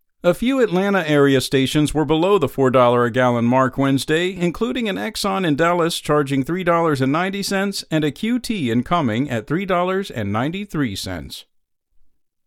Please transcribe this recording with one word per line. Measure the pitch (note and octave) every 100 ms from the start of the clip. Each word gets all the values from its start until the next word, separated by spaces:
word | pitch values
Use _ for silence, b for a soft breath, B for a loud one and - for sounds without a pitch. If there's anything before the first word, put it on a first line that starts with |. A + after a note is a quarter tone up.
| _ _
A | F3
few | F3 A#3 C4+
Atlanta | A3+ F3+ G3+ F#3+ D#3
area | D3 C#3 C3+
stations | - C#3 C3 D3+ D3
were | D3
below | C#3+ D#3+ F3+ G3+
the | C3+
four | - C3
dollar | B2+ A#2+ A#2+
a | A#2+
gallon | A#2+ B2+ A#2+
mark | A#2 C3 C3 C3+
Wednesday, | C#3 C3+ - D#3 F#3
including | F#3 F3 - A#3 B3+ A3
an | F#3+
Exxon | G#3+ - G3+ F#3+ F3
in |
Dallas | C#3+ E3+ F3 E3 -
charging | - D3 C3+ C3+
three | C3 F3+
dollars | F3 E3+ E3 C3+
and | C3
ninety | D#3 F#3 G3
cents | F#3 G3 G3+ G3 -
and | D#3
a | D3+
Q | - A3 B3
T | - G#3+ B2
in | A2+
Cumming | - F3 B2+ A2 D3
at | A#2 G#2+
three | D#3
dollars | G3 F3 F3+ F#3+ G3
and | - G2
ninety-three | G#2+ C#3 F#3+ G#3 D#3+ B2+ F#2+
cents. | - F2 C2 - - _ _ _ _ _ - _ _ _